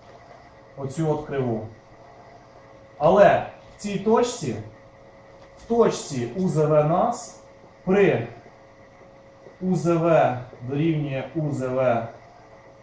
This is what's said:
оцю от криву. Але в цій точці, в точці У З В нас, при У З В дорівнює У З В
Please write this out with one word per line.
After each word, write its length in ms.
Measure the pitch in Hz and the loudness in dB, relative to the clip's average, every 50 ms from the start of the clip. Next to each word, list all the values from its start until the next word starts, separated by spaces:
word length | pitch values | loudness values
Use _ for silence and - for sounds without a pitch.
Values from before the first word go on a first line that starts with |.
| - - - - - - - - - - - - - - - - | -20 -20 -20 -20 -20 -20 -20 -20 -20 -20 -20 -20 -20 -20 -14 -10
оцю 340 | 139 135 - - 160 156 | -10 -8 -6 -4 -2 -2
от 140 | 151 151 - | -2 -4 -4
криву. 420 | - 147 139 127 123 113 110 110 104 - - - - - - - - - - - - - - - - - - - - - - - - - - | -6 -4 -4 -2 -2 -2 -4 -6 -10 -16 -20 -20 -20 -20 -20 -20 -20 -20 -20 -20 -20 -20 -20 -20 -20 -20 -20 -20 -20 -20 -20 -20 -20 -6 0
Але 480 | 147 160 185 208 202 165 - - - - - - - - - | 2 4 6 8 8 8 6 4 0 -4 -12 -18 -20 -20 -18
в 60 | - | -12
цій 180 | - 208 202 185 | -8 -6 -6 -4
точці, 560 | - 220 220 233 247 247 - - - 131 110 104 104 - - - - - - - - - - - - - - - - - - - | 0 2 2 2 2 0 -4 -6 -8 -8 -8 -8 -10 -14 -18 -20 -20 -20 -20 -20 -20 -20 -20 -20 -20 -20 -20 -20 -20 -20 -20 -14
в 100 | - - | -8 -2
точці 640 | 226 233 220 190 - - - - 156 127 117 117 - | 2 2 4 2 2 -2 -8 -8 -6 -6 -6 -6 -4
У 120 | 190 185 180 | -2 -2 0
З 180 | 147 156 151 | 0 2 2
В 180 | 147 156 151 147 | 4 4 4 4
нас, 600 | 151 165 185 214 240 - - - - - - - - - - - - - - - | 4 2 0 0 0 -2 -6 -10 -16 -18 -20 -20 -20 -20 -20 -20 -20 -20 -10 -4
при 420 | 185 185 202 196 170 139 117 117 - - - - - - - - - - - - - - - - - - - - - - - - - - - | 0 2 4 4 4 2 0 -2 -8 -12 -18 -20 -20 -20 -20 -20 -20 -20 -20 -20 -20 -20 -20 -20 -20 -20 -20 -20 -20 -20 -20 -20 -20 -14 -8
У 140 | 185 185 180 | -4 -2 -2
З 200 | 160 139 170 170 | 0 0 0 0
В 420 | 165 160 170 160 151 135 123 123 123 - - - - 120 123 | 2 2 2 4 4 4 2 0 -4 -8 -12 -16 -16 -10 -6
дорівнює 540 | 139 143 160 165 160 151 143 135 135 135 123 - - | -4 -2 0 0 0 0 -2 -4 -4 -6 -8 -8 -6
У 160 | 165 151 147 | -6 -4 -4
З 160 | 131 123 131 127 | -4 -4 -6 -4
В 400 | 127 131 131 123 120 117 113 - - - - - - - - - - - - - - - | -2 0 2 2 0 0 -2 -6 -12 -18 -20 -20 -20 -20 -20 -20 -20 -20 -20 -20 -20 -20